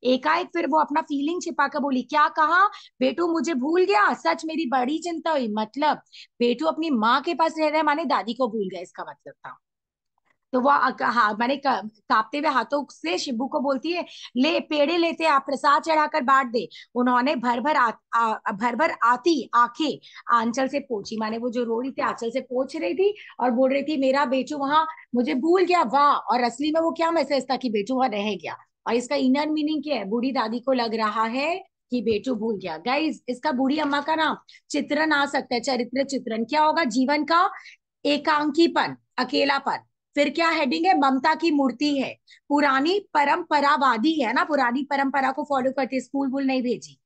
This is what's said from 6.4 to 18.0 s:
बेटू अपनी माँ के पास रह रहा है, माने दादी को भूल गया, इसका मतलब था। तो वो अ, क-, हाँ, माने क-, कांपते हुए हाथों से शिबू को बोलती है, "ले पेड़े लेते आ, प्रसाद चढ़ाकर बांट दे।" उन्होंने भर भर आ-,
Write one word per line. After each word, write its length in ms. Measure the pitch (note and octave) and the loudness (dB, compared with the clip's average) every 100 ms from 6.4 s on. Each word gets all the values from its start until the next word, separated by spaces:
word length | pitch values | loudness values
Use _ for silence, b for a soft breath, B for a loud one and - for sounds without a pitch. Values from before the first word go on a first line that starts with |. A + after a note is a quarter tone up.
बेटू 260 | A#3+ A#3+ D#4+ | 0 0 -2
अपनी 240 | D4+ D#4+ | -2 -2
माँ 320 | B3+ G#3+ B3+ | 0 2 2
के 120 | C#4 | 0
पास 220 | E4+ E4 D#4 | 0 -2 0
रह 80 | D#4 | 0
रहा 100 | D4+ | 2
है, 60 | |
माने 220 | D4+ D4 E4 | 0 0 0
दादी 280 | G#3+ G3 | -2 -2
को 140 | A#3 B3+ | -2 -2
भूल 220 | A3 F#3+ | -2 -6
गया, 120 | F#3 | -6
इसका 220 | F3 - | -14 -14
मतलब 300 | G3+ G3 - | -14 -14 -20
था। 240 | C3+ - B2 _ _ _ _ _ _ _ _ _ | -20 -20 -20 _ _ _ _ _ _ _ _ _
तो 60 | B3+ | 0
वो 100 | B3+ | 4
अ, 220 | C#4 B3+ | 4 2
क-, 120 | - | 0
हाँ, 300 | B3+ A#3 G#3+ | -2 2 2
माने 240 | G#3+ A#3+ C#4+ | 2 -2 0
क-, 320 | C#4 A3+ G#3+ _ _ | 0 -2 -4 _ _
कांपते 280 | A#3 A3 C#4+ | 0 0 -2
हुए 100 | D4+ | 0
हाथों 380 | C4 A3+ C#4+ C4+ | 0 0 -4 -4
से 260 | - D#4 F4+ | -8 -4 -4
शिबू 300 | - A#3 C4+ | -4 -4 -2
को 120 | D4+ | -2
बोलती 320 | B3 C4+ D#4 | -2 -2 -2
है, 140 | F4 D#4 B B B3 | -4 -6 B B 0
"ले 220 | C#4 E4 | 2 2
पेड़े 380 | - D4+ C#4+ E4+ | -2 0 2 2
लेते 280 | E4+ - D#4+ | 0 0 2
आ, 140 | C#4 | 2
प्रसाद 440 | C#4 C4 D4 C#4+ | 0 -2 2 2
चढ़ाकर 380 | D#4 D#4 D4+ D#4 | 4 0 2 0
बांट 300 | B3+ C4+ C4 | 2 2 2
दे।" 180 | A3+ F3+ B B - | -2 -6 B B -2
उन्होंने 400 | B3 B3 B3+ D#4 | 2 2 2 0
भर 240 | A#3+ A#3+ | 0 0
भर 160 | C4 D4+ | 0 2
आ-, 160 | A#3+ G#3+ | 2 -2